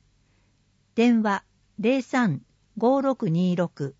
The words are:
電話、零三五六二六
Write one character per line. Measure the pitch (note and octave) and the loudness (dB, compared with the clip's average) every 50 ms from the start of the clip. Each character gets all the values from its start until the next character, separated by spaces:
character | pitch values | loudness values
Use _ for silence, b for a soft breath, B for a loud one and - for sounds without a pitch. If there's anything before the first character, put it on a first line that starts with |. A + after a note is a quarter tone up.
| _ _ _ _ _ _ _ _ _ _ _ _ _ _ _ _ _ _ _ | _ _ _ _ _ _ _ _ _ _ _ _ _ _ _ _ _ _ _
電 | A3+ A#3 B3 A#3+ A3+ | 2 2 4 4 2
話、 | G#3+ G#3 G3 F#3+ - _ _ _ _ _ _ - | 2 0 -2 -4 -6 _ _ _ _ _ _ -4
零 | G3 A3+ C4+ C4+ | -2 0 0 0
三 | A#3 - - B3+ A#3+ F#3+ C#3 C3+ - _ _ _ _ _ - | -2 -2 -2 0 0 0 -2 -4 -8 _ _ _ _ _ -6
五 | G#3+ A3+ B3 C4+ C#4 | -2 0 2 2 2
六 | C4+ C4+ B3+ - A#3 F3+ | 0 -2 -2 -2 -2 -2
二 | D#3+ E3+ F#3 F3+ F3 | 0 0 0 0 0
六 | F3+ F3 D#3+ - - C#3+ C3+ - | -2 -4 -4 -6 -8 -10 -10 -10